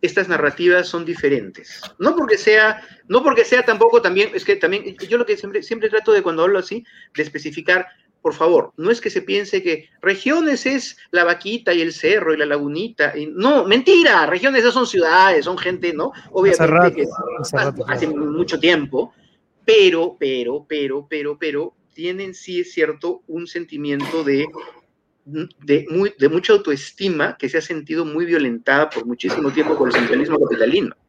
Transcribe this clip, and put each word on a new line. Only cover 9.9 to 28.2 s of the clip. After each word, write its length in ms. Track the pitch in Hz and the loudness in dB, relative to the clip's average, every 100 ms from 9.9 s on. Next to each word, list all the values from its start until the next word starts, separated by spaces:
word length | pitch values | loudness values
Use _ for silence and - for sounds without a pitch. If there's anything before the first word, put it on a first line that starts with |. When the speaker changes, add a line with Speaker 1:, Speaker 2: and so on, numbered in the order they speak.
| _ | _
Speaker 1:
regiones 600 | 180 196 - 311 320 269 262 | -2 -2 0 0 0 0 -2
es 300 | 269 - - - | -4 -6 -18 -4
la 140 | 175 | 0
vaquita 480 | 170 170 196 233 214 | 0 0 -4 -4 -2
y 60 | 175 | 0
el 100 | 165 | -2
cerro 400 | 160 156 208 165 | -2 0 0 0
y 60 | 156 | 0
la 80 | 151 | 0
lagunita, 680 | 143 143 147 226 - 147 - | -2 -4 -6 -8 -2 -4 -2
y, 100 | 151 | -10
no, 400 | 180 226 285 185 | -2 2 2 4
mentira, 580 | 226 262 370 320 202 151 | 2 6 6 6 4 2
regiones 380 | 175 262 262 | 0 2 4
no 80 | 233 | 2
son 140 | 240 247 | 2 0
ciudades, 580 | 190 165 175 190 170 | 0 2 6 6 4
son 140 | 160 185 | 0 -4
gente, 340 | 180 180 180 | -6 -4 -4
¿no? 200 | 151 233 - - | -4 -6 -8 -8
Obviamente 320 | 185 190 170 | 2 2 4
Speaker 2:
Hace 80 | 156 | 4
rato, 220 | 156 175 160 | 6 4 2
Speaker 1:
que 60 | |
Speaker 2:
hace 80 | 143 - - - | -4 -4 -10 -8
Speaker 1:
hace, 140 | - 139 | -6 -4
Speaker 2:
rato. 280 | - 127 - | -4 -4 -6
Speaker 1:
hace 180 | 123 156 | -4 -4
mucho 500 | 147 147 151 175 160 | -4 -6 -4 -4 0
tiempo, 540 | 160 170 139 131 - _ _ _ _ _ - | 2 2 0 -4 -6 _ _ _ _ _ 2
pero, 500 | 220 190 165 170 - | 6 6 4 -2 -4
pero, 460 | 143 131 120 143 147 | -4 -4 -4 -6 _
pero, 400 | 151 139 139 143 | -6 -4 -6 -8
pero, 300 | 156 147 147 | -8 -8 -6
pero, 360 | 165 143 165 _ _ | -6 -6 -8 _ _
tienen, 400 | - 170 185 196 | -12 -10 -8 -12
sí 260 | 180 - 175 | -14 -10 -8
es 120 | 180 | -6
cierto, 500 | - 156 151 175 175 _ | -2 -2 -2 -6 -8 _
un 200 | 160 170 | -12 -10
sentimiento 760 | 175 170 151 147 143 139 160 | -12 -12 -8 -6 -4 -4 -4
de, 240 | 147 139 151 - - - _ _ _ _ | 0 0 -2 -8 -20 -20 _ _ _ _
de 600 | 143 151 175 _ 147 143 147 | -14 -12 -12 _ 0 0 2
muy, 220 | 160 202 - | -2 -2 2
de 100 | 139 | 2
mucha 240 | 160 185 | 2 2
autoestima 840 | 208 196 143 - - 196 160 165 - | 2 2 -6 -6 -8 -4 -2 -2 -2
que 100 | 135 | -4
se 100 | 165 | -4
ha 20 | |
sentido 420 | 151 160 147 156 | -4 -10 -6 -6
muy 200 | 165 151 | -4 -4